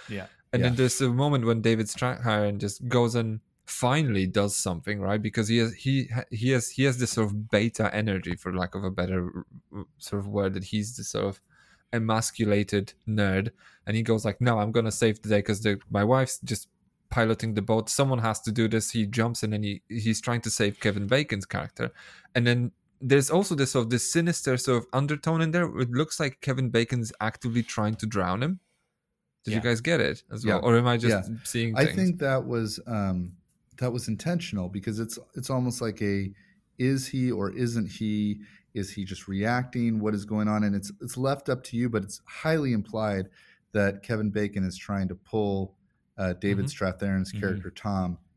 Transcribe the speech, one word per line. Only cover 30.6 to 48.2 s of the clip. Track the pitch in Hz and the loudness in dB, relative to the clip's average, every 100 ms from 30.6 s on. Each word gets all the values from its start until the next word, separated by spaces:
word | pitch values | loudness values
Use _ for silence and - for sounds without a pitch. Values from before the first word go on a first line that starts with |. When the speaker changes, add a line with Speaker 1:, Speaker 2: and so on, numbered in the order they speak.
| 120 | 6
Speaker 2:
Or | 117 | 6
am | 123 | 6
I | 117 | 4
just | 117 101 92 | 4 2 0
Speaker 3:
Yeah. | 113 | -8
Speaker 2:
seeing | - 120 117 110 | -4 -2 0 2
Speaker 3:
I | 151 | 2
Speaker 2:
things? | 190 | 4
Speaker 3:
think | 185 170 | 2 2
that | 139 135 120 | 0 0 0
was, | 120 107 - - | -2 -2 -6 -4
um, | 110 98 90 90 - _ _ _ - | -2 0 0 -4 -10 _ _ _ -6
that | 127 | -4
was | 120 - | -2 -4
intentional | 104 160 175 170 101 90 | -4 -2 -2 -2 -4 -4
because | 98 104 107 | -6 -4 -4
it's, | 113 - - | -6 -8 -14
it's | - 123 | -10 -4
almost | 131 123 120 | -2 -2 -2
like | 117 98 | -4 -2
a, | 101 98 98 - _ _ _ - | 0 0 -2 -8 _ _ _ -2
is | 127 135 131 | 0 0 -2
he | 135 127 | -2 0
or | 101 98 | 0 -2
isn't | 98 123 117 98 | -2 -2 -2 -4
he? | - 110 104 104 104 - - _ | -4 -2 0 -2 -4 -10 -20 _
Is | 104 92 | -8 -6
he | - | -6
just | 98 98 - | -8 -10 -6
reacting? | 98 110 123 127 123 117 110 | -2 0 0 -2 -2 0 0
What | 107 | 0
is | 107 | -2
going | 101 110 107 | -2 -2 0
on? | 107 | 2
And | 104 101 | 0 0
it's, | 98 - | -4 -10
it's | 123 127 | -10 -4
left | 135 139 - | -2 -2 -2
up | 127 | -4
to | - 117 | -4 -2
you, | 120 | 0
but | 110 | 0
it's | 101 - | -4 -10
highly | - - 160 160 139 | -16 -6 0 0 2
implied | 113 95 110 107 98 95 _ - _ _ | 0 -2 -2 0 0 -4 _ -20 _ _
that | 107 101 98 | 0 2 0
Kevin | - 110 107 | -4 -2 0
Bacon | 104 104 101 | 0 -2 -2
is | 92 - | -4 -4
trying | - 101 92 | -4 -2 -2
to | 90 | -4
pull, | _ 110 104 98 95 _ _ _ _ - | _ -2 0 0 -4 _ _ _ _ -4
uh, | 95 | -2
David | 90 101 101 135 | 0 0 0 -2
Speaker 2:
Mm-hmm. | - | -2
Speaker 3:
Strathairn's | 95 92 101 95 95 | -4 -2 -2 -2 -2
Speaker 1:
Mm-hmm. | 107 | -4
Speaker 3:
character | 101 101 92 | -4 -4 -8
Tom | - 107 98 90 85 | -8 -4 -2 -2 -6